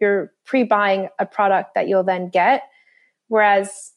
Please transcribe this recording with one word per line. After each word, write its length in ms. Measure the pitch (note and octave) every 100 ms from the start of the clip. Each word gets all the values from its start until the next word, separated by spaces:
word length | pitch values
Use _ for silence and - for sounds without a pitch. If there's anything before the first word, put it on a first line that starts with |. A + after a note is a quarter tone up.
you're 320 | G#3 G3+ D3+ _ -
pre-buying 640 | C4+ A3 G#3 G3+ G3 F#3+ -
a 80 | G3
product 480 | - G3+ F#3+ -
that 140 | F#3+ F3+
you'll 160 | F#3+
then 260 | F#3 F#3 F3+
get. 320 | F3+ F#3+ C4+ - _ _ _ _ _ -
Whereas 640 | A3 G#3 G3 G3 - -